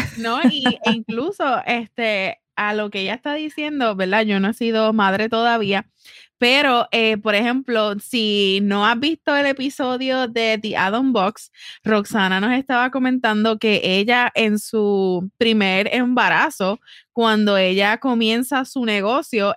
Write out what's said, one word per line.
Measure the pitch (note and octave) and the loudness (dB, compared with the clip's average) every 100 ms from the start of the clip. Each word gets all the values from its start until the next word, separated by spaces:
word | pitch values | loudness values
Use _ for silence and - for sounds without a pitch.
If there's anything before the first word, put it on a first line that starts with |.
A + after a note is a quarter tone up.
| - A3+ | 0 -4
No, | A3+ B3 | -4 0
y, | C#4+ D4 B3+ A#3 | 0 2 -2 0
e | A3 | -2
incluso, | A3+ A3 A3+ D#4+ G4+ D4+ A#3 - | -2 -4 -4 -4 -2 -2 -2 -2
este, | A#3 A3 - A3+ G3+ F#3+ - _ - | -4 -6 -4 -2 0 -2 -6 _ -4
a | G#3 | -2
lo | G#3+ G#3 | -2 -4
que | G#3 | -4
ella | F#3+ | -6
está | A#3 D4 | -6 -6
diciendo, | D4+ D#4 D#4 D4+ D4 A#3 F#3+ | -6 -6 -6 -6 -2 -2 0
¿verdad? | F#3 G#3+ | 0 2
Yo | G#3+ G3 | 2 2
no | G3 | 0
he | |
sido | A#3 A3+ A3 A3 | 0 -2 2 2
madre | A3 G3 G3 A3 | 2 2 2 0
todavía, | A3+ A#3 A#3 G3+ G3 - _ - - - _ | 0 2 0 0 -2 -4 _ -20 -20 -20 _
pero, | A#3+ C4+ C#4+ A#3+ - | 2 4 4 2 0
eh, | A3+ A3 G#3+ | 0 0 0
por | G#3+ G3+ | 0 0
ejemplo, | A#3 C4 C4 A3+ G#3+ G3+ | 0 -2 0 0 0 -4
si | - A#3+ G#3+ G3+ G3 G3 | -4 -2 0 2 2 2
no | G3+ G3+ G#3 | 0 2 2
has | A#3 | 2
visto | C#4+ D#4+ - C#4+ | -2 -2 -2 0
el | C#4+ | 0
episodio | C4+ C4 - B3+ B3+ C4 C4 B3 | -2 -6 -4 -4 -2 -2 -2 -2
de | A#3 A3+ A3 | -2 0 -2
The | G#3+ F3+ | -2 -2
Adam | F#3 A3+ C4+ | 0 0 0
Box, | A#3 E3 - - _ - - | 2 0 -4 -14 _ -20 -8
Roxana | G#3+ G#3+ G#3 A3 F#3+ F#3 | 0 0 0 0 0 2
nos | G#3+ | 0
estaba | B3+ C4 B3 B3+ | 0 0 0 0
comentando | C4+ B3+ B3+ A3+ G#3+ A3 A3 | 0 0 0 0 2 0 0
que | A3 G3+ | 0 0
ella | F#3 F#3+ G#3 B3 B3 - | 2 0 2 2 2 0
en | A3 G#3 | 0 0
su | - A3 G#3 G3 F#3+ F3+ F#3 - | -2 -2 0 2 0 0 -4 -2
primer | A3+ A3 G3 F#3 G#3 | 0 2 2 0 0
embarazo, | B3 B3 B3 F#3+ E3 D4 - F#3+ G#3+ - - _ | 0 0 2 2 2 0 -2 -4 -4 -10 -20 _
cuando | A#3 A3+ G#3+ G#3 G3 | 0 2 4 4 2
ella | F#3 F#3+ G3+ A3+ | 2 2 2 0
comienza | C4+ A#3 A3 A#3 B3+ C4+ C4 | 0 0 2 0 -2 -4 -4
su | C4 A#3 | -4 -2
negocio, | G#3 G3 C4+ - A3 G3+ | 0 0 -2 -2 -2 0